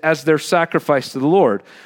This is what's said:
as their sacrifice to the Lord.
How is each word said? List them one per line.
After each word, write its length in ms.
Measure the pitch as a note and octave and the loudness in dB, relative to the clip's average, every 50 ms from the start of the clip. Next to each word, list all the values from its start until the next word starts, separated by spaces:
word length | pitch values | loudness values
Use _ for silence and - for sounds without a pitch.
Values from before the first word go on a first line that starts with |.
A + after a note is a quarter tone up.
| - | -2
as 220 | D#3 D#3+ D3 C3+ | -2 -2 -2 0
their 140 | D#3 D#3 D3 | 0 0 0
sacrifice 760 | - - - F3 E3 E3 - E3 - - D3 C3+ B2 - - | 0 0 0 0 0 0 -2 -4 -2 0 -2 -2 -2 -4 -8
to 60 | C3+ | -4
the 80 | C3 D3 | -2 0
Lord. 360 | E3+ G3 F3+ B2 G2+ G2 - - - - - | 2 4 4 2 0 -2 -6 -12 -20 -20 -20